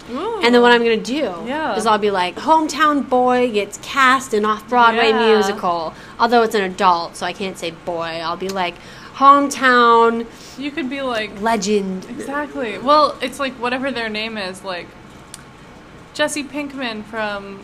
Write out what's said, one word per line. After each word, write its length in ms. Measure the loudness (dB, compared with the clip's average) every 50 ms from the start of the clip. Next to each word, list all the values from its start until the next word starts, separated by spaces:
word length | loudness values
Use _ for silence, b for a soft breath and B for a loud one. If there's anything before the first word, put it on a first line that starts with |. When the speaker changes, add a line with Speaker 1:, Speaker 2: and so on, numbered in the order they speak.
| -14 -12 -10
Speaker 1:
Ooh. 260 | -8 -6 -6 -4 0 2
Speaker 2:
And 100 | 4 6
then 80 | 6
what 100 | 8 8
I'm 120 | 6 6 4
gonna 120 | 2 0
do 360 | 0 -2 -4 -4 -4 -4 -4 -6 -8 -8
Speaker 1:
Yeah. 280 | -8 -6 -4 -4 -4 -2
Speaker 2:
is 120 | -2 0
I'll 100 | 0 0
be 140 | 2 0 0
like, 240 | 0 0 -2 -2 -4
"Hometown 760 | -4 0 2 2 2 2 0 0 0 2 2 2 0 0 0
boy 400 | 0 2 2 2 2 2 0 0
gets 280 | 0 -2 -4 -4 -8 -14
cast 500 | -12 -6 0 2 4 4 4 2 0 -2
in 140 | -2 0 0
off-Broadway 640 | 0 -2 -4 -4 0 2 4 4 4 4 2 2 2
Speaker 1:
Yeah. 160 | 2 4 4 4 4
Speaker 2:
musical." 600 | 4 4 0 -2 -2 -2 -2 -2 -2 -4 -8 -10 B B B B B
Although 240 | 2 4 4 4 4
it's 100 | 2 0
an 80 | 0
adult, 560 | -2 -2 0 2 4 4 4 2 0 -6 -8
so 80 | -8 -6
I 80 | -6 -6
can't 240 | -6 -8 -10 -8
say 140 | -8 -10 -10
boy. 500 | -10 -10 -8 -8 -6 -6 -6 -6 -6 -6 -6
I'll 140 | -6 -6
be 120 | -6 -6 -6
like, 260 | -4 -4 -4 -4 -6 -10 B B B B B B B
"Hometown 1120 | 4 8 8 8 8 6 0 -2 0 2 4 4 6 6 6 6 6 6 4 2 -2 -6 -10 B B B B B
Speaker 1:
You 120 | -10 -10 -8
could 180 | -6 -6 -6 -6
be 120 | -6 -6
like 400 | -6 -4 -4 -4 -6 -6 -8 -4
Speaker 2:
legend." 640 | -2 0 0 0 0 0 0 0 0 -2 -6 -8 -8 -12
Speaker 1:
Exactly. 680 | -12 -12 -10 -8 -6 -6 -6 -6 -8 -8 -6 -6 -6
Well, 380 | -4 0 2 4 4 4 2 0 -4
it's 180 | -8 -8 -6 -6
like 140 | -6 -6 -6
whatever 340 | -6 -4 -4 -4 -4 -4 -4
their 160 | -4 -4 -6 -6
name 280 | -6 -6 -6 -6 -8
is, 260 | -8 -8 -8 -10 -10 -10
like, 240 | -10 -10 -10 -10 -14 -18 -20 -20 -20 -20 -20 -20 -20 -20 -20 -20 -20 -20 -20 -20 -20 -20 -20 -20 -20 -20 -20 -20 -10 -4
Jesse 300 | -2 -2 -2 -2 -6 -8
Pinkman 580 | -8 -8 -10 -10 -8 -8 -8 -8 -8 -8 -10 -12
from 560 | -10 -8 -6 -6 -6 -6 -8 -12 -14 -16 -18